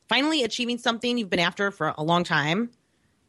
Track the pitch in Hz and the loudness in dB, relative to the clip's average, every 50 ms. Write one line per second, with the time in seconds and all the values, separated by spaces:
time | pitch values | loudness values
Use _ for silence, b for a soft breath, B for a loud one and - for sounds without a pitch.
0 | _ - 220 254 285 311 320 294 233 208 - - 240 240 240 233 - 240 233 220 | _ 0 0 2 2 2 2 0 0 -2 -2 -4 -4 -4 -4 -2 -2 -2 -2 0
1 | 247 240 247 240 214 175 196 180 170 175 - - 202 196 - - 156 156 - 156 | -2 -2 -2 -2 -2 0 0 2 2 2 0 0 -2 -2 -2 -2 -2 -2 -2 -2
2 | 151 165 170 175 175 - 165 147 139 151 170 214 240 240 - _ _ _ _ _ | 0 2 2 2 2 2 2 2 2 2 0 0 -2 -4 -8 _ _ _ _ _
3 | _ _ _ _ _ | _ _ _ _ _